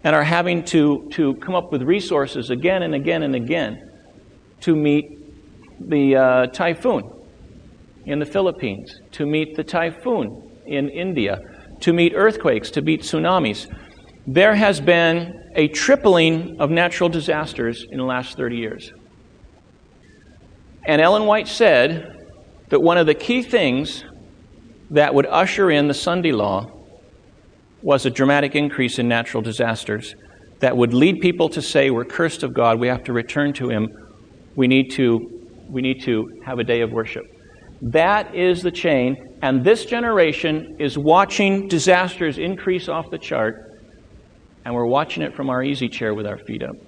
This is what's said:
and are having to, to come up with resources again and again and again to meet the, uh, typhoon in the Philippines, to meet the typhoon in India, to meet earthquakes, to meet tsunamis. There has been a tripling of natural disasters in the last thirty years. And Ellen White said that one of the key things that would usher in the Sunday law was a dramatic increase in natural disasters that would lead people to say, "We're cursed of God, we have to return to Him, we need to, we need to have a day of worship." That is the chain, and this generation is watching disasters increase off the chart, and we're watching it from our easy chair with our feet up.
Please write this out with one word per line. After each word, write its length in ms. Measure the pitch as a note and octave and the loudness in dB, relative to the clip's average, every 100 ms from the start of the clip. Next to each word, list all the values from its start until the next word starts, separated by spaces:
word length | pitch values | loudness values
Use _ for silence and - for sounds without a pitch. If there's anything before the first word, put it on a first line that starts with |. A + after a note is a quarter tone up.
and 140 | D#3+ D3+ | 4 2
are 80 | |
having 400 | D3+ E3+ F3 E3+ | 2 0 0 -2
to, 440 | D#3+ E3 D3 C#3+ - | 0 2 4 2 -4
to 220 | - C#3+ C3 | -2 -2 -2
come 180 | - | -4
up 160 | F3+ F3+ | -4 -4
with 120 | D3 | -4
resources 680 | B2+ G3+ - D#3 C3+ - A#2+ | 0 0 0 -2 -2 -6 -6
again 320 | B2+ E3+ F#3+ | -2 0 0
and 120 | E3+ | -2
again 280 | D3 D3 E3 | -4 -2 -2
and 120 | D3 | -2
again 440 | C3 A#2 E3+ A#2+ A2+ - - - - - - _ _ | -4 -4 -4 -4 -8 -18 -20 -20 -20 -20 -20 _ _
to 140 | - | -2
meet 300 | D#3 D3+ D3 D3 - - - - - - - - | 2 2 0 -2 -18 -20 -20 -20 -20 -20 -18 -4
the, 280 | D3+ C#3 C3+ | 2 4 6
uh, 300 | C3 B2+ B2+ | 6 4 2
typhoon 540 | - E3+ E3 B3+ F3 G#2+ - - - - - - - - - - | -2 -4 -2 -2 -2 -6 -20 -20 -20 -20 -20 -20 -20 -20 -20 -8
in 120 | C#3+ | -6
the 80 | D3 | -2
Philippines, 680 | G3 F#3+ E3+ A#2+ G2+ A2 - - | -2 -2 -2 -8 -8 -14 -20 -20
to 140 | - D3 | -8 -2
meet 300 | D3+ D#3 D#3 | -2 -4 -8
the 80 | |
typhoon 640 | D3+ F3 E3+ D#3+ B3+ A3 A2 - - - - | -4 -2 -4 -6 -4 -4 -4 -10 -20 -20 -8
in 220 | C#3+ C#3+ | -4 -4
India, 500 | C#3+ F#3 D#3 G2 F#2+ - - - - | -6 -6 -2 -2 -4 -10 -20 -20 -4
to 120 | - | 0
meet 200 | E3+ E3+ | 4 2
earthquakes, 560 | - G#3+ G#3+ D#3 A2 - | 4 2 2 0 0 -2
to 120 | D3+ | -4
meet 200 | D3+ D#3 | -2 -2
tsunamis. 640 | - E3 D#3+ F#3 A#2+ G#2 - - - - - - - | -2 -2 2 2 0 -4 -10 -16 -18 -20 -20 -16 -2
There 280 | C3+ G#3 | 4 4
has 260 | G#3 G#3+ D#3+ | 6 2 2
been 520 | D3 E3+ E3 E3+ E3+ - - - | 4 4 4 2 -4 -12 -6 0
a 120 | D3+ | 0
tripling 880 | - - C4+ A3 F3 D#3+ D#3+ F3 - | 0 2 4 6 6 4 2 -4 -4
of 100 | D3 | 0
natural 380 | E3 C#3+ - F3 | 2 0 0 -2
disasters 760 | E3 D3+ D3+ D3+ - A#2 A#2 - | 0 -2 -4 -4 -4 -6 -6 -10
in 80 | C3+ | -6
the 60 | |
last 320 | B2+ B2+ B2+ - | -4 -4 -6 -8
thirty 200 | B2 A#2 | -6 -6
years. 360 | A2 - - - - _ - _ - _ _ _ _ _ _ _ - - - - - - - | -8 -10 -16 -20 -20 _ -20 _ -20 _ _ _ _ _ _ _ -20 -20 -20 -20 -20 -12 0
And 140 | D3+ | 4
Ellen 260 | D#3+ G#3+ G#3+ | 4 4 2
White 220 | G#3+ E3+ | 0 0
said 680 | - A3+ C3+ C3+ E3 - - - - - - - | 2 4 6 4 0 -10 -20 -20 -20 -20 -20 0
that 120 | C#3+ | 2
one 180 | E3 F3 | 4 4
of 80 | D#3 | 4
the 80 | |
key 280 | D3+ - B3 | 2 0 -2
things 640 | A#3+ A#3+ D3 B2+ D#3 - - - - - - - - - - | 0 0 2 0 -4 -10 -16 -20 -20 -20 -20 -20 -20 -20 0
that 220 | D3 D3 | 2 4
would 120 | C#3 - | 2 2
usher 440 | D#3+ F#3+ - F#3+ | 2 0 2 2
in 180 | D3 D3 | 4 2
the 60 | |
Sunday 380 | C#3+ - F3+ E3+ | 0 -2 0 0
law 340 | A#2 G2+ G2 A#2 - - - _ _ _ _ _ _ _ _ | 0 0 -2 -6 -18 -20 -20 _ _ _ _ _ _ _ _
was 240 | F3+ C#3 C3 | 0 2 0
a 40 | |
dramatic 440 | A#2+ C3+ C#3+ C#3+ | 0 2 2 2
increase 460 | D3 D3 C#3+ B2 - | -2 -2 -2 -4 -2
in 80 | A#2+ | 0
natural 340 | A#2 A#2 A2+ | -2 -2 -6
disasters 720 | A2+ A2 A#2 A2+ - G#2+ - - - - - - | -6 -4 -4 -4 -6 -8 -8 -20 -20 -20 -20 -2
that 160 | B2+ B2 | 0 2
would 180 | A#2+ | 2
lead 260 | A#2+ D#3+ F#3 | 4 4 4
people 280 | F3+ F3 E3 | 0 0 -2
to 120 | D3+ | -2
say, 300 | C#3 C#3+ C3+ | 0 2 2
"We're 140 | A#2 | 0
cursed 400 | B2 - E3 - | -4 -2 -4 -2
of 100 | C3 | -6
God, 240 | A#2+ A#2 A2+ | 0 2 2
we 80 | B2 | 0
have 160 | B2 | -2
to 80 | - | -2
return 400 | A#2+ A#2 D3 C#3+ | -4 -2 -2 -2
to 160 | C#3+ B2 | -2 -4
Him, 180 | A2 A2 - - - - - - | -2 -4 -6 -20 -20 -20 -20 -12
we 140 | - B2+ | 0 4
need 240 | C3 C3 | 4 2
to, 260 | - B2 A#2 A#2 - - - - | 0 2 2 -2 -16 -20 -20 -10
we 140 | C3 | -6
need 180 | C3 C3 | -4 -4
to 260 | C3 A2 A2+ - | -2 -2 -4 -12
have 160 | - B2 | -10 -6
a 40 | |
day 180 | A#2 A#2 | -2 0
of 100 | A2+ | 0
worship." 320 | A2+ A2 - - - - - - - | -4 -6 -10 -14 -20 -20 -20 -20 -10
That 560 | A#2 C#3 E3+ G#3 G3 - | -2 2 2 2 -2 0
is 260 | F3+ F3 | 0 2
the 80 | F3+ | -2
chain, 460 | F3 E3+ C#3 B2 C3+ - - | -2 0 2 0 -4 -10 -6
and 220 | C#3 C3 | -2 2
this 200 | C#3 A3+ | 2 2
generation 920 | - A#3 A#3 G#3 E3 C#3+ D#3+ D#3 - - | 0 -4 0 2 2 2 -2 -4 -6 -6
is 180 | C#3+ D3 | -4 -2
watching 680 | D3 F3 G3 - G3 G3 G3 | 4 4 4 2 2 0 0
disasters 720 | E3+ F3+ F3+ F#3 F3+ E3 C3 | 0 4 4 2 -4 -6 -4
increase 500 | E3+ F#3 - F3+ F3 | -6 -4 -4 -4 -4
off 220 | D#3 D#3+ | -8 -8
the 80 | D#3+ | -12
chart, 380 | - C3+ A2 A2+ - - - - - - _ _ _ _ | -6 -2 -2 -4 -20 -20 -20 -20 -20 -20 _ _ _ _
and 80 | A#2+ | -8
we're 140 | A#2+ A#2+ | -4 0
watching 380 | C3 D#3+ E3 | 0 -2 -6
it 100 | D3+ | -8
from 160 | - C3+ | -6 -6
our 140 | B2+ | -4
easy 240 | C3+ C#3 B2 | -4 -4 -6
chair 260 | - A2 | -4 -4
with 100 | G#2 | -4
our 140 | G#2 - | -6 -10
feet 240 | - G#2+ | -10 -10
up. 140 | - - | -10 -12